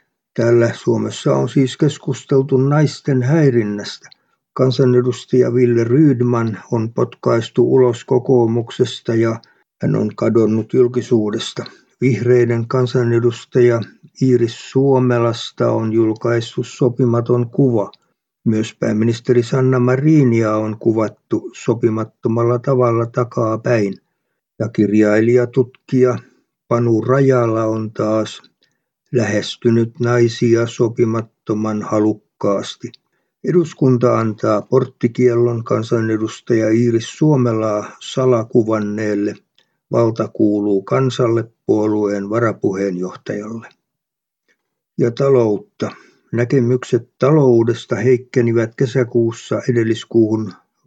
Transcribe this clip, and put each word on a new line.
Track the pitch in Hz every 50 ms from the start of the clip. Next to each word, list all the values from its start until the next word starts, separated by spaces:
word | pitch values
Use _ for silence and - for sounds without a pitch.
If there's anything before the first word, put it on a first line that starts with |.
| _ _ _ _ _ _ _
täällä | - 117 117 117 120 117 117 117
Suomessa | - - - 117 113 107 107 110 - - 151 135
on | 135 135 127
siis | - 147 135 127 - -
keskusteltu | 156 147 151 - - - 131 - - - 143 135 135 139 139 127
naisten | 131 139 143 151 156 139 - - _ - 139 127 123
häirinnästä. | 127 151 165 156 139 120 120 110 104 104 101 98 - - - - - _ _ _ _ _ _ _ _ _
Kansanedustaja | - 131 131 123 - 139 123 123 123 123 127 120 - - _ - 127 123 123
Wille | 120 123 127 120 120 117 113
Rydman | 113 120 143 160 147 135 117 123 123 123 117 113 113 104 - - -
on | - 117 110 113 117
potkaistu | - 127 123 - _ - 123 117 117 113 - - - 120 123 127
ulos | 135 127 123 120 - -
kokoomuksesta | - 135 123 120 - 135 123 117 110 117 117 113 117 - - 123 117 - - - - 117
ja | 113 113 113 113 117 - _ _ _ _ _ _ _
hän | - 123 104
on | 110 107 107 104
kadonnut | - 110 113 110 113 113 107 110 110 110 - -
julkisuudesta. | 127 127 120 123 123 113 - 123 113 104 104 104 113 - - - - - - - _ _ _ _ _
Vihreiden | - 131 127 - 113 120 123 123 120 117 120 117 117 117
kansanedustaja | 135 131 127 120 - 131 120 117 117 117 117 120 117 - - _ _ 131 120 120 120 117 113 - - _ _ - _ -
Iiris | 135 131 127 120 117 113 117 - - -
Suomelasta | - 135 135 139 135 127 131 127 123 120 117 117 113 113 - - - - 120 117
on | 113 113 113 110 110
julkaistu | 113 113 110 110 107 - 117 117 117 117 - - - 123
sopimaton | - - - 147 123 120 - 131 120 117 120 117 120 127 123 120 117
kuva. | - - 139 131 120 107 98 - - _ _ _ _ _ _ _ _ _ _
Myös | 117 110 107 113 113 - _
pääministeri | - 117 110 107 110 117 113 117 - - 127 120 117
Sanna | - - 135 131 131 131 127
Marinia | 123 127 127 131 139 156 160 151 139 123 117 113 113 107 107
on | 107 110 110 107 110
kuvattu | - 117 110 113 110 104 - _ _ _ - 104 - - -
sopimattomalla | - - - 117 117 120 117 107 110 110 110 _ _ _ 120 113 117 117 117 120 120
tavalla | 117 - 139 127 127 120 117 117 117
takapäin. | 113 - - 123 117 - - 117 110 113 110 113 120 120 113 104 98 98 - _ _ _ _ _ _ _ _ _ _ _ _
Ja | 113 107
kirjailijatutkija | - - 107 101 101 107 107 104 104 110 113 120 120 123 120 117 - 135 123 123 _ _ _ - - 127 127 123 120 117 - _ _ _ _ _ _ _ _ _
Panu | 117 117 117 117 113 107
Rajala | 104 120 127 139 139 131 131 123 120 113 110 113 113
on | 110 110 110 110 110
taas | 110 - 107 107 110 110 107 104 - - - _ _ _ _ _ _ _ _ _ _ _ _ _
lähestynyt | - 123 113 101 107 104 98 - - - - 123 113 117 113 117 117 -
naisia | 123 120 123 123 120 117 113 - 123 120 117 117 117 117
sopimattoman | - - 127 113 113 - 120 113 110 113 110 - _ _ _ - 110 107 107 110 107 107
halukkaasti. | 98 - 110 107 104 110 107 104 _ _ _ _ - 104 98 98 - - - - - 117 - _ _ _ _ _ _ _ _ _ _
Eduskunta | - 151 180 165 156 - - 156 131 127 120 127 - 113 113
antaa | 113 110 104 - - 110 107 104
porttikiellon | 98 - - 131 131 - - _ - 120 117 - 127 123 117 117 120 120 120 117 113
kansanedustaja | - 120 113 113 - - 117 113 110 110 107 110 110 - - _ - 120 113 110 110
Iiris | 110 117 120 120 113 117 113 - - -
Suomelaa | 156 156 151 135 120 120 110 110 110 110 104 104 101 - - -
salakuvanneelle. | - - - 139 127 131 127 113 110 117 - 123 113 110 110 107 104 104 104 107 110 107 104 101 101 107 104 - _ _ _ _ _ _ _ _ _ _
Valta | - 120 117 113 113 117 113 98
kuuluu | - - 107 107 104 104 101 104 101 98 95
kansalle | - 139 131 135 131 120 - 127 117 117 117 110 117 _ _ _
puolueen | - 110 107 107 107 107 107 104 101 101 101 98 101
varapuheenjohtajalle. | 104 117 117 113 98 - - 110 95 95 98 101 92 90 90 92 - - _ - 104 104 104 107 117 113 110 - _ _ _ _ _ _ _ _ _ _ _ _ _ _ _ _ _ _ _ _ _ _ _ _ _ -
Ja | 143 120
taloutta. | 117 - 139 139 139 127 117 110 104 98 - _ _ _ - 104 - - - _ _ _ _ _ -
Näkemykset | 113 120 117 147 139 120 120 127 127 - - - 120 117 _ _ _
taloudesta | - 131 151 160 143 131 123 117 117 117 117 113 - - -
heikkenivät | - 113 127 127 120 - _ - 131 117 117 113 117 117 113 -
kesäkuussa | - 139 123 - 135 123 117 - 120 117 117 113 - - - 123 107 - -
edelliskuuhun | 123 120 113 113 110 107 - - - 117 113 107 113 113 110 98 - - _ _ _ _ _